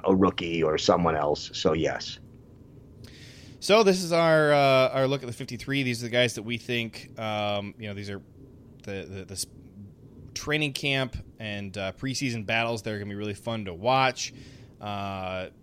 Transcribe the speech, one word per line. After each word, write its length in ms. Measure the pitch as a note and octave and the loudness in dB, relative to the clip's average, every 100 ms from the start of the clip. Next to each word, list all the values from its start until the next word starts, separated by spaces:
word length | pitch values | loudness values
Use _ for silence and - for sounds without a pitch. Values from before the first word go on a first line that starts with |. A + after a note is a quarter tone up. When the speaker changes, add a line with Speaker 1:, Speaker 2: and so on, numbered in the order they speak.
| F#2+ | 2
Speaker 1:
a 100 | F#2+ | 4
rookie 480 | F#2 - F2 E2+ | 4 2 -2 0
or 140 | D#2 D#2 | 0 2
someone 400 | - F2 E2 D#2 | 4 4 4 2
else. 340 | D2 D2+ - | 0 -2 -4
So, 200 | - F2 | -2 0
yes. 440 | D#2+ C#2+ B1 - - - - - - - - - - - - - - - - | 2 0 -4 -8 -12 -18 -20 -20 -20 -20 -20 -20 -20 -20 -20 -20 -20 -20 -8
Speaker 2:
So 240 | - G#3+ | 4 6
this 180 | G3 F#3 | 6 4
is 120 | E3+ | 2
our, 400 | E3+ E3 D#3 D3+ | 4 6 6 6
uh, 360 | D3 C#3 C3 C3 | 6 6 6 4
our 160 | C3+ C3+ | 4 2
look 160 | C#3 | 0
at 60 | B2 | -4
the 60 | |
fifty-three. 500 | A2+ C3 A#2 - C#3 | -10 -10 -8 -4 -2
These 180 | B2+ A#2 | 0 -2
are 60 | A#2+ | 0
the 40 | |
guys 240 | A#2+ B2 A2+ | 2 2 0
that 80 | |
we 140 | G#2+ A#2 | -6 -6
think, 540 | - A#2+ A2+ - - - | -4 -4 -4 -8 -16 -8
um, 560 | A2 G#2+ G#2 G#2 G2+ - | -4 -2 -2 -2 -6 -10
you 120 | G#2+ | -12
know, 40 | |
these 160 | G2+ G2+ | -10 -10
are 120 | G2 - - - - - - | -12 -14 -20 -20 -20 -20 -18
the, 220 | G#2 G2 D2 | -10 -10 -10
the, 180 | F#2+ F2+ | -12 -10
the 80 | |
s-, 120 | F#2 - - - G2 G2+ - - - - | -10 -10 -12 -20 -20 -20 -20 -20 -20 -14
training 400 | - - D3+ D3 | -10 -4 -2 -2
camp 420 | C3 C#3+ C3+ C3 - - - | -2 0 0 -2 -6 -12 -12
and, 380 | A2 G2+ G2 G2 | -8 -8 -8 -6
uh, 140 | F#2+ | -6
preseason 520 | - C3+ B2 C3 A#2 | -4 -6 -4 -4 -4
battles 380 | G2+ A2+ A#2 A2+ | 0 0 0 -2
that 100 | A2+ | -4
are 60 | G#2 | -6
gonna 120 | G#2 | -6
be 60 | G2+ | -6
really 200 | G#2 G2+ | -6 -6
fun 300 | A#2 A2+ G2 | -6 -6 -6
to 80 | E2+ | -2
watch. 580 | A#2 C3 C3 - - - - - - - | 2 4 4 0 -8 -10 -20 -20 -20 -12
Uh, 680 | G#2 G2+ G2 F#2+ F#2 F#2 F#2 - | -8 -6 -6 -6 -6 -6 -8 -10